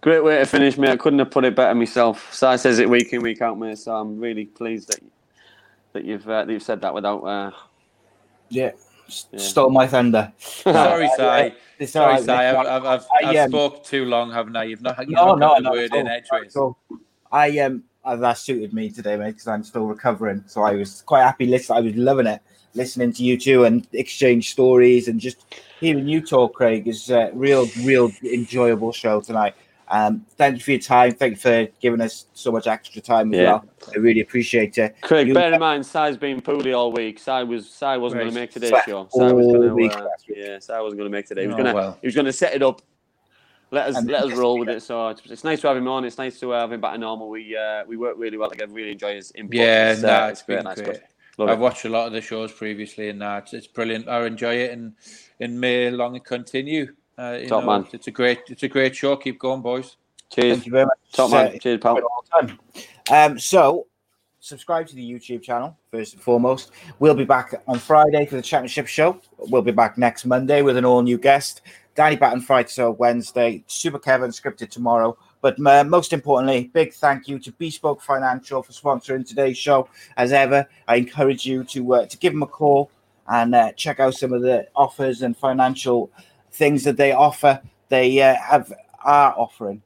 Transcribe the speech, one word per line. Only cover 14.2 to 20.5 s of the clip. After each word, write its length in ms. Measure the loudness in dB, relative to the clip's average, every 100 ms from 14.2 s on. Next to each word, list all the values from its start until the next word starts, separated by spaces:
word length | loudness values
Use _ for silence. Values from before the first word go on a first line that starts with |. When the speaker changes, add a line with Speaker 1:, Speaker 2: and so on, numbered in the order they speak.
| -2
Speaker 3:
haven't 240 | -6 -6 -6
I? 80 |
You've 180 | -8 -8
not, 160 | -10 -8
you've 100 | -4
Speaker 2:
No, 240 | 4 4 6
Speaker 3:
not 40 |
Speaker 2:
no, 80 | 6
Speaker 3:
got 100 | 4
the 40 |
Speaker 2:
no, 80 | 2
Speaker 3:
word 200 | -2 -2
Speaker 2:
no, 60 | -4
Speaker 3:
in 60 | -4
Speaker 2:
no, 60 |
Speaker 3:
edgeways. 440 | -6 -4 -6 -6 -4
Speaker 2:
no. 220 | -4 -6 _ -20 _ _ _
I, 280 | 0 2 2
um, 240 | -2 -2 -12 _
uh, 120 | -8 -2
that 220 | -2 -2
suited 340 | -4 -6 -6
me 160 | -8 -8
today, 280 | -8 -6 -6
mate, 160 | -6 -10
'cause 100 | -8
I'm 160 | -8
still 220 | -8 -6 -6
recovering. 580 | -4 -4 -2 -4 -6
So 160 | -10